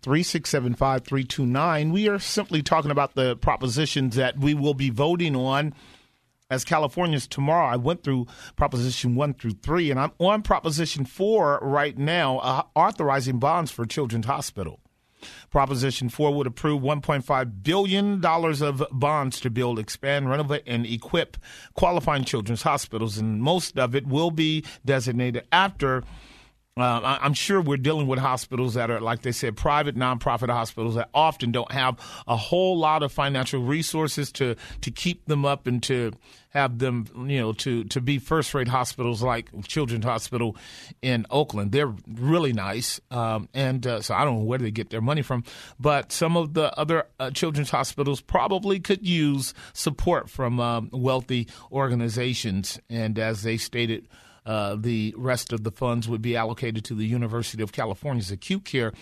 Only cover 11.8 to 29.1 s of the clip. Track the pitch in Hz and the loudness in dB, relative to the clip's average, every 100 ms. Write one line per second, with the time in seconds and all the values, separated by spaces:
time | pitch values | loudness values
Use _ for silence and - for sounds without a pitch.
11.8 | 147 123 147 175 139 131 127 131 - 151 | 2 0 0 2 2 0 0 0 0 2
12.8 | 185 208 143 139 127 123 139 170 160 - | 2 2 2 2 0 0 2 2 0 -6
13.8 | 113 - 131 117 110 143 - - 87 - | -4 -2 -2 -2 -2 -2 -4 -6 -8 -10
14.8 | _ _ _ _ - - - 147 135 131 | _ _ _ _ -20 -20 0 2 4 2
15.8 | 135 - 123 - 151 143 127 113 151 147 | 0 0 -4 2 2 4 0 0 0 2
16.8 | 131 147 - 143 - 135 127 98 123 190 | 0 0 0 -2 2 0 0 -2 0 2
17.8 | 196 190 202 202 170 170 165 143 147 135 | 4 2 2 2 2 4 2 2 0 0
18.8 | 151 131 143 151 131 - 127 113 123 113 | -2 0 2 2 0 -2 -4 0 0 -2
19.8 | 107 - 139 143 135 139 143 147 - 120 | -6 -6 -2 0 0 0 0 -4 -2 -2
20.8 | 117 117 - 170 - - - - - - | -2 -4 -2 0 0 -6 -14 -20 -14 0
21.8 | 180 175 151 143 127 127 104 117 156 147 | 2 2 0 0 0 -2 -2 -2 0 0
22.8 | - 110 110 101 110 107 131 180 - 135 | -2 -4 -4 -2 -2 0 2 0 0 0
23.8 | 123 135 139 139 170 160 156 156 151 - | 0 0 0 0 2 2 2 0 -4 -8
24.8 | 127 135 120 120 123 117 - 170 190 - | 0 0 0 0 0 -2 2 4 4 0
25.8 | 139 131 - - - - - _ _ - | 0 0 -4 -16 -20 -20 -20 _ _ -2
26.8 | 123 117 127 143 143 143 - 196 156 139 | 0 2 0 0 0 0 2 2 2 2
27.8 | 131 156 135 131 131 127 - 127 127 117 | 2 0 0 0 0 -2 -2 -2 0 0
28.8 | 117 113 113 | 0 0 -2